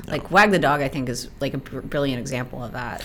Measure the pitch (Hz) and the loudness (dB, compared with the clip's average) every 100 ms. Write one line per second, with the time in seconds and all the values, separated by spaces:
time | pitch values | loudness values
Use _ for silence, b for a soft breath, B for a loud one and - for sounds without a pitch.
0 | B 151 - 185 214 185 139 147 135 143 | B -6 4 6 8 6 4 2 0 -2
1 | 127 120 - - 139 139 - 135 - 147 | -4 -4 -8 -6 -4 -4 -8 -10 -4 -2
2 | 139 120 117 127 127 127 117 127 120 90 | 0 -2 -4 -6 -6 -8 -8 -8 -8 -8